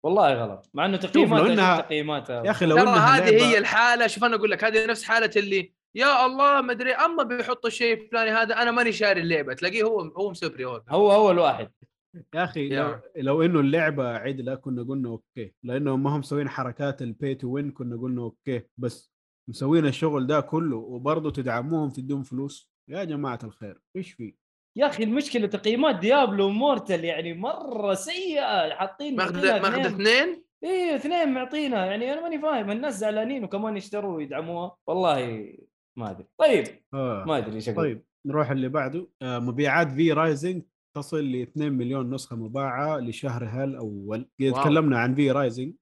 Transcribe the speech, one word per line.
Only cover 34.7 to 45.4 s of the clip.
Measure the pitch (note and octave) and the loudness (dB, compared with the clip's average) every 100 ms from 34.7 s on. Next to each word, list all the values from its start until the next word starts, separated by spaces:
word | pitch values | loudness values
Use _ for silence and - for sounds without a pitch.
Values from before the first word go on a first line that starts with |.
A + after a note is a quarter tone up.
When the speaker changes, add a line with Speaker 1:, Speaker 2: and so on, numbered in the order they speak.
| - - | -10 -4
Speaker 1:
والله | F3 F3+ C#3 B2 A2 G2 - _ _ _ - | 0 2 2 0 -6 -10 -16 _ _ _ -10
ما | A2 | -10
أدري. | F#2 - - | -10 -16 0
طيب، | D4+ G#3 - - _ | 4 4 0 -10 _
Speaker 2:
آه. | C3+ B2+ G#2 B2 | -6 -4 -4 -2
Speaker 1:
ما | C#3+ | -2
أدري | A2 | -4
إيش | A2 G#2+ | -6 -6
أقول. | G#2+ | -2
Speaker 2:
طيب، | D#3 A2 _ _ C#3+ | -2 -4 _ _ -4
نروح | D3 C#3 | -2 0
اللي | C3+ B2+ | 0 -2
بعده. | D3+ C3 D#3+ F3+ _ | -2 -4 -6 -12 _
آه، | B2+ B2 | -6 -4
مبيعات | A#2+ B2 C#3+ D3 E3 | -4 0 2 2 2
في | C3+ E3 | 2 2
رايزنج | D3+ D#3+ C#3+ E3+ F#3 - _ _ D3 | 4 2 0 -4 -6 -12 _ _ -12
تصل | C#3+ D#3+ C#3+ | -6 -4 -4
لاثنين | B2+ B2 D3+ D3+ | -4 -6 -4 -2
مليون | C3+ A#2+ C3+ B2 | -2 -2 -2 -4
نسخة | C3 - A#2 | -6 -8 -10
مباعة | A2 C3 C#3 B2 D3 D#3 | -8 -4 -4 -2 -2 -2
لشهرها | A#2+ A2 C#3 A#2+ A2+ A#2+ | -4 -6 -6 -6 -6 -4
الأول. | C#3 C3 A2 G2+ G2 A2 B2+ _ | -4 -6 -8 -8 -6 -8 -8 _
قد | C3+ | 0
Speaker 3:
واو. | C3 | 2
Speaker 2:
تكلمنا | C#3+ D#3 D#3 B2 | 4 4 4 2
عن | A#2+ | 2
في | C3+ C#3+ | 2 2
رايزنج. | C3 | 2